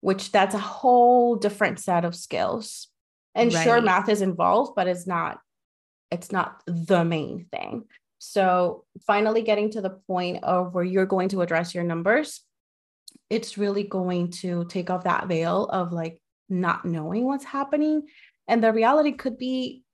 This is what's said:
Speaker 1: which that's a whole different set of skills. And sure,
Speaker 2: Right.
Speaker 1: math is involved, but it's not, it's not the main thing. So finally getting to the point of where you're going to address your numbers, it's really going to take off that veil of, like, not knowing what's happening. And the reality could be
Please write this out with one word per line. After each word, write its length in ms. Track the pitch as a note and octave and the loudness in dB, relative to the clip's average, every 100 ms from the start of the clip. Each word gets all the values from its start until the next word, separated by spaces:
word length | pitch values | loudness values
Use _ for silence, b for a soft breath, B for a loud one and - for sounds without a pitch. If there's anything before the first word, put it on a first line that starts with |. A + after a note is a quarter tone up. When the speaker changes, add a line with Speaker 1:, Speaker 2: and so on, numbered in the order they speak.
Speaker 1:
which 300 | - F#3+ - | 0 -2 2
that's 240 | G#3 G3 G3+ | 2 2 0
a 40 | |
whole 760 | G3 - B3+ B3 A#3+ B3 A#3+ A#3 | -6 -2 4 6 8 6 4 2
different 440 | G3+ G#3 G3 B2 | -2 0 -2 -2
set 260 | - F3 E3+ | 0 0 0
of 100 | E3+ | -6
skills. 720 | - - F#2+ A3+ G#3+ - - _ _ _ _ - | -8 -2 -2 -2 -8 -16 -18 _ _ _ _ 0
And 180 | A#3 | 2
sure, 220 | E3 E3 A#3 | 4 4 4
Speaker 2:
Right. 80 | |
Speaker 1:
math 260 | A3+ F#3 G3 | 4 2 2
is 120 | G#3 | 0
involved, 500 | F#3+ E3+ F3 G3 C4+ - | 0 0 2 2 0 -2
but 120 | F3+ | -2
it's 180 | F3 F3 | -2 -4
not, 340 | E3+ D#3+ - _ _ _ _ _ _ _ | -4 -4 -8 _ _ _ _ _ _ _
it's 220 | F3 - | -8 -4
not 320 | F#3+ F3 - - | -4 -4 -6 -6
the 400 | E3+ E3 F#3 E3+ | -6 2 2 4
main 400 | E3 D3 - F3 | 0 -4 -8 -10
thing. 320 | - - - A3 b _ _ | -12 -10 -10 -12 b _ _
So 680 | - G#3 F#3+ F3+ F3+ - _ - - | -6 0 2 4 2 -2 _ -16 -2
finally 380 | G#3 G#3+ A3+ | 2 2 2
getting 260 | A3 G#3 G#3+ | 2 0 0
to 100 | G#3+ | -2
the 100 | F#3+ F#3+ - | -6 -8 -4
point 360 | F#3 F3+ F3+ | -2 -2 -4
of 300 | - F3+ F3+ | 0 0 0
where 100 | F3+ | -2
you're 220 | F3+ F#3+ F#3+ | 0 0 2
going 240 | G3 F#3 | 2 0
to 120 | F#3+ | 0
address 340 | E3+ E3 F3 F3+ | 0 0 -2 -4
your 80 | |
numbers, 580 | F3 E3 F3 B3 D4+ - _ _ _ _ _ _ - _ _ | -4 -2 2 2 0 -10 _ _ _ _ _ _ -20 _ _
it's 280 | A3+ A3+ - | -6 -4 -4
really 260 | G3+ G3 | -2 -2
going 480 | G3+ F#3+ F3+ F3+ F3 | -4 -4 -2 -2 -2
to 340 | F3 F#3 F3 E3+ | -4 -6 -4 -4
take 240 | F#3 F3+ | -6 -4
off 140 | F3+ | -2
that 240 | F3+ - - | 0 -2 0
veil 380 | E3 E3 F3+ A3 | 0 0 0 0
of, 280 | F#3+ F3 | -2 -2
like, 280 | E3+ E3 E3 _ _ _ | -4 -6 -10 _ _ _
not 340 | F#3 F3+ - | -2 0 -2
knowing 420 | F3 E3 D#3 G3 B3+ | -2 -4 -4 -2 -2
what's 200 | C#4 C#4 | -4 -6
happening. 640 | C#4 C#4 D4+ D4+ D#4 D4 B B B - | -6 -2 0 2 0 -4 B B B 0
And 160 | A#3 | 2
the 100 | A3+ | 4
reality 380 | A3 A3+ D4 D4+ | 4 4 4 2
could 260 | D4 C4 A3+ | 0 -6 -6
be 460 | B3+ C4 B3+ - _ | -4 -4 -4 -10 _